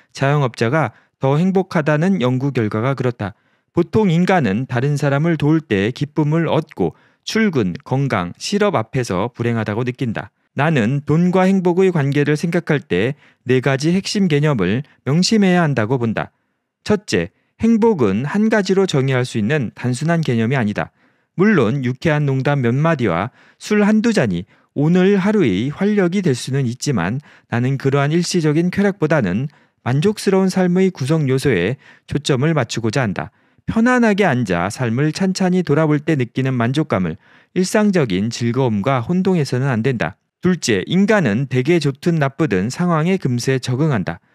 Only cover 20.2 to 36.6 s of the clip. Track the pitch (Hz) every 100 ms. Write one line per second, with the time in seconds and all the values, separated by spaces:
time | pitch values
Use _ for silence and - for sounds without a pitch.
20.2 | 147 117 113 139 104 95 78 _ _ _
21.2 | _ - 208 190 110 139 123 127 165 147
22.2 | 147 135 131 143 117 131 160 160 113 82
23.2 | 110 _ _ _ - 208 208 220 233 202
24.2 | 120 87 92 _ _ - 147 180 185 202
25.2 | 185 214 139 92 131 147 196 208 175 196
26.2 | 180 123 - 135 127 123 - 117 82 131
27.2 | - - - 120 127 139 139 143 143 170
28.2 | 175 180 156 147 175 196 202 190 156 156
29.2 | 98 98 147 _ _ _ 110 131 196 214
30.2 | - 190 190 185 180 175 190 - 135 160
31.2 | 139 131 143 98 90 135 - - - 143
32.2 | - 131 151 156 117 - 110 143 117 80
33.2 | 73 _ _ _ - 226 233 254 233 196
34.2 | 190 123 110 87 92 - 123 117 151 -
35.2 | 190 185 185 180 165 143 160 151 147 156
36.2 | 120 - 131 127